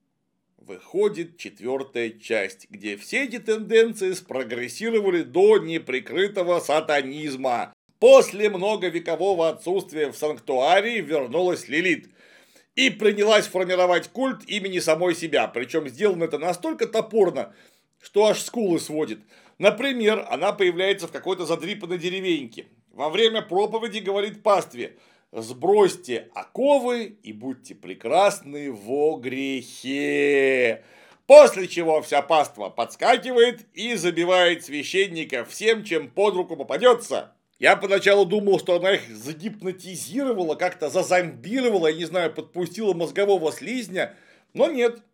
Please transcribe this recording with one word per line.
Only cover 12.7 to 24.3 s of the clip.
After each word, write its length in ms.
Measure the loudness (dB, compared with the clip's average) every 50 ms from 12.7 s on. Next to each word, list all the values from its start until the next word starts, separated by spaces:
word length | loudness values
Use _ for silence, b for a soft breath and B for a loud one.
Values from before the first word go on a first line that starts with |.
| b
и 160 | 0 0 0
принялась 560 | 0 2 0 0 2 2 2 4 4 4 2
формировать 640 | 2 -2 -4 -2 0 2 2 4 4 2 0 0 -4
культ 380 | -6 -4 -4 -4 -4 -6 -10
имени 340 | -8 -8 -6 -6 -4 -4 -4
самой 340 | 0 0 0 2 2 0 0
себя. 340 | -2 -4 -2 0 0 0 0
Причем 400 | -2 -6 -8 -4 -4 -4 -4 -4
сделано 360 | -8 -2 0 0 0 0 -2
это 140 | -4 -4 -4
настолько 480 | -4 -4 -4 -4 -4 -6 -4 -4 -6
топорно, 680 | -2 -2 -4 -4 -2 2 2 2 2 2 -4 -8 -10 b b b b b b b b b _
что 280 | _ -4 _ 2 4
аж 160 | 4 2 2 -2
скулы 360 | -8 -6 -4 0 0 0 -2
сводит. 420 | -2 -4 -6 -6 -6 -6 -8 -12 -14 b b b b b b b
Например, 680 | 2 2 2 2 -2 -4 -2 0 0 0 0 0 -2 -6
она 240 | -4 -2 -2 -2 0
появляется 560 | 2 0 0 0 0 0 -2 -2 -2 -6 -10
в 40 | -10
какой-то 340 | -10 -6 -6 -6 -6 -4
задрипанной 500 | -4 -4 -4 -4 -8 -10 -10 -8 -8 -8
деревеньке. 680 | -6 -6 -6 -6 -4 -4 -2 -4 -4 -4 -10 -16 -18 -20 -20 _ _ _ _ _
Во 160 | -8 -8 -4
время 320 | 0 2 2 2 2 0
проповеди 600 | -6 -4 -2 -2 -2 -2 -2 -6 -8 -6 -10 -8
говорит 420 | -6 -4 -4 -4 -4 -6